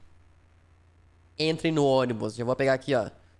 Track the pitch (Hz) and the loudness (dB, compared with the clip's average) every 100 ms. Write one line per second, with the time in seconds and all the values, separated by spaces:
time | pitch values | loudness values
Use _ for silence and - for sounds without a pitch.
0 | - - - _ _ _ _ _ _ _ | -20 -20 -20 _ _ _ _ _ _ _
1 | _ _ _ - 156 160 165 160 139 131 | _ _ _ -4 -2 0 0 2 4 4
2 | 123 110 110 107 117 127 135 131 139 127 | 2 -2 -6 -4 -4 0 0 0 0 -2
3 | 98 - - _ | -2 -8 -20 _